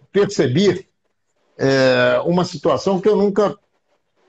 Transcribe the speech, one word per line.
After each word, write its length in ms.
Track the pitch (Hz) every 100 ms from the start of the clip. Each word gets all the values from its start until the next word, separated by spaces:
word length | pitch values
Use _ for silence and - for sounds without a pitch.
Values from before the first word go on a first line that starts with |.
| _
percebi, 720 | 196 202 - 143 127 202 - - _ _ _ _ _ _ -
é, 640 | 135 135 131 127 123 123 147
uma 180 | 180
situação 560 | 175 147 170 165 - 190
que 80 | 214
eu 80 | 208
nunca 400 | 208 196 196 143 _ _ _ _ _ _